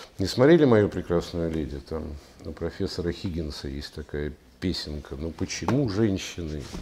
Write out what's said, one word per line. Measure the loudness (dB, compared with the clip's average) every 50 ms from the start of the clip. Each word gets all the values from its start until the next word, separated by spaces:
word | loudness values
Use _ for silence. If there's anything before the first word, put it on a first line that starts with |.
| -16 -16 -6 -4
Не | -2 -2
смотрели | 4 6 8 8 10 8 8
«Мою | 8 8 8 6 6
прекрасную | 2 -2 -2 0 0 0 0 0 -4 -2 -2 -2
леди»? | -2 -2 -4 -4 -6 -10 -8 -8
Там | -8 -8 -8 -8 -10 -12 -14 -20 -20 -16 -14
у | -14
профессора | -10 -6 -8 -8 -4 -4 -4 -4 -4 -4 -4 -4
Хиггинса | -4 -4 -6 -6 -4 -4 -6 -6 -8 -8 -8 -8
есть | -8 -8 -10 -12 -12
такая | -14 -12 -8 -6 -6 -6 -6 -8 -10 _ -20 _ _
песенка. | -4 -2 -2 -2 -6 -8 -8 -10 -10 -10 -10
«Ну | -8 -8 -8
почему | -6 -6 -6 -6 -6 -4 -2 0 2 2 2 0
женщины, | 2 2 2 2 2 0 -2 -8 -8 -8 -8 -6 -6 -8 -8 -10 -12 -12